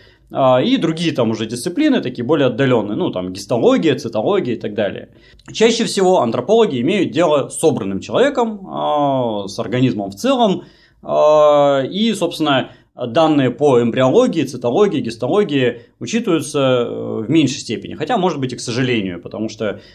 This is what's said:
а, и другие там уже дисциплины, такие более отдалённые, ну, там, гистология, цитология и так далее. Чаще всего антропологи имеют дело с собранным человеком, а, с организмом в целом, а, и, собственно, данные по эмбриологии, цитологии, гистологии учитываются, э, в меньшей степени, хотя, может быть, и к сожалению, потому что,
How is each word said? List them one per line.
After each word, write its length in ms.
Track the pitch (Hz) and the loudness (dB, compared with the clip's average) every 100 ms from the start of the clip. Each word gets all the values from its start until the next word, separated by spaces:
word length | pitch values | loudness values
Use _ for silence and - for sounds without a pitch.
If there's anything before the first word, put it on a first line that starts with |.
| - _ _ | -20 _ _
а, 300 | - 131 127 | 0 2 4
и 160 | 185 262 | 2 0
другие 360 | 160 160 165 | -2 -2 -2
там 180 | 135 113 | 0 0
уже 140 | 107 110 | -2 -4
дисциплины, 560 | 113 - 175 311 240 | -6 -6 0 0 0
такие 240 | 127 127 120 | -2 -6 0
более 220 | 165 262 | 2 2
отдалённые, 480 | 117 131 123 101 120 | 2 2 2 0 -4
ну, 140 | 170 | -4
там, 240 | 92 92 | -4 -8
гистология, 640 | 95 - 120 202 262 156 127 | -8 -4 0 2 2 2 0
цитология 580 | 117 107 120 202 131 | -2 -4 -2 -2 -2
и 60 | 110 | -6
так 140 | 110 | -6
далее. 360 | 104 98 85 - _ _ - - | -4 -4 -4 -14 _ _ -20 -12
Чаще 340 | - 220 226 190 | 0 2 2 -2
всего 360 | - 185 185 | 0 2 4
антропологи 580 | 120 113 - 226 220 127 | 2 -2 2 2 2 0
имеют 300 | 131 202 135 | 0 0 0
дело 380 | 117 170 147 123 | 0 2 2 -2
с 100 | - | 0
собранным 420 | 160 120 98 95 | 0 0 -2 -6
человеком, 680 | - 123 269 285 233 208 185 | -4 0 0 0 -2 -4 -10
а, 800 | 143 151 147 143 135 120 104 98 | -6 -2 0 0 0 -2 -4 -6
с 100 | 110 | -8
организмом 500 | 107 123 127 104 98 | -4 0 0 0 -6
в 40 | 98 | -4
целом, 480 | 247 262 226 - - _ _ _ | -2 2 2 0 -6 _ _ _
а, 840 | - 151 151 151 151 147 143 139 | -4 2 4 6 6 6 4 2
и, 300 | 131 185 226 | 0 -2 -2
собственно, 580 | 208 170 - 151 135 123 - _ - | 0 -2 -2 0 0 0 -8 _ -10
данные 560 | 120 127 160 147 127 | -4 2 4 4 2
по 300 | - 147 123 | 2 4 4
эмбриологии, 600 | 117 113 131 180 254 160 | 4 2 4 4 4 2
цитологии, 580 | 135 127 120 147 202 156 | -4 -2 -2 2 2 0
гистологии 800 | 113 - 127 185 208 143 123 117 - - | -4 -4 -2 0 0 2 0 -2 -10 -14
учитываются, 600 | 117 233 233 160 135 147 135 127 113 | -6 -4 0 -2 -2 -2 2 2 0
э, 360 | 110 113 110 107 | -6 -6 -6 0
в 20 | |
меньшей 300 | 160 135 - | 2 2 0
степени, 340 | - 107 - | -6 -8 -8
хотя, 240 | 98 151 247 | -8 -4 0
может 220 | 170 147 | 0 -2
быть, 140 | 131 | -6
и 20 | 123 | -6
к 60 | |
сожалению, 600 | - 113 127 117 95 87 | -6 -2 0 0 -2 -6
потому 280 | - 104 107 | -10 -8 -8
что, 320 | - 110 98 - | -6 -6 -6 -12